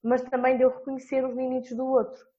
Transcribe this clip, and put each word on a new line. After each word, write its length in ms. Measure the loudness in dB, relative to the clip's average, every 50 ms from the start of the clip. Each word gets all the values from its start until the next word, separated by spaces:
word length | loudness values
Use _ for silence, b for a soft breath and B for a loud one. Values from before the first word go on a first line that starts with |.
mas 200 | 2 2 0 0
também 340 | 0 -2 -4 0 2 2 4
de 60 | 4
eu 80 | 4 2
reconhecer 540 | 2 0 -8 -10 -10 -10 -8 -2 -2 -2 -2
os 120 | -2 -4
limites 400 | -4 -4 -4 -4 -4 -6 -6 -6
do 100 | -6 -2
outro 340 | 2 2 2 2 0 -8 -18 -20 _ _